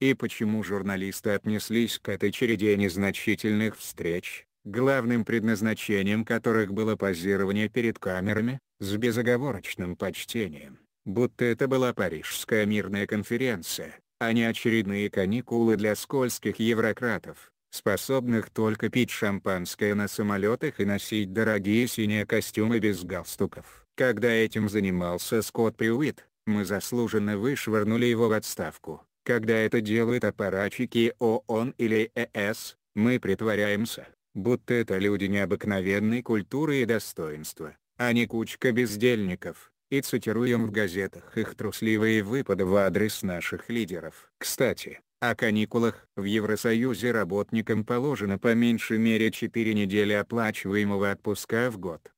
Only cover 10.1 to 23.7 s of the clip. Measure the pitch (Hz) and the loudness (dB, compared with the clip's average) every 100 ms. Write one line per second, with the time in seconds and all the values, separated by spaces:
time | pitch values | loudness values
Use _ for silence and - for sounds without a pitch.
10.1 | - - 117 95 73 - - _ _ - | -6 -6 -4 -4 -8 -18 -20 _ _ -4
11.1 | 101 123 - 120 113 135 131 127 113 92 | 0 0 0 0 2 2 2 2 0 -2
12.1 | 78 - - - 110 104 107 92 101 101 | -4 -8 -8 0 2 2 0 0 -2 -2
13.1 | 107 98 120 131 98 - - - - _ | -2 -2 -2 0 -2 -6 -8 -10 -16 _
14.1 | - 117 117 117 110 120 113 98 101 104 | -4 0 2 2 0 2 2 2 -2 -2
15.1 | - 95 120 - 117 113 107 107 101 - | 0 0 0 0 2 4 4 2 -2 -2
16.1 | 139 123 - 107 98 113 110 110 104 123 | -2 -2 -2 -4 0 2 2 0 0 -2
17.1 | 95 - - - _ _ - 110 95 - | -4 -8 -16 -20 _ _ -4 0 0 0
18.1 | 135 123 117 - - 110 107 113 127 117 | 0 2 0 0 0 0 0 0 2 0
19.1 | - 104 98 101 92 87 - 104 104 101 | 0 -2 -2 -2 -2 -4 -2 0 0 -2
20.1 | - 104 101 101 127 151 - 101 101 - | -2 0 2 2 0 -2 -2 -2 -2 -2
21.1 | 107 95 101 110 104 98 110 123 - 104 | -2 -2 0 0 2 2 2 2 0 0
22.1 | 107 104 110 - - 110 117 107 90 87 | 0 0 -2 -2 0 2 2 2 0 -4
23.1 | 90 82 - 98 - - | -8 -6 -4 -4 -4 -20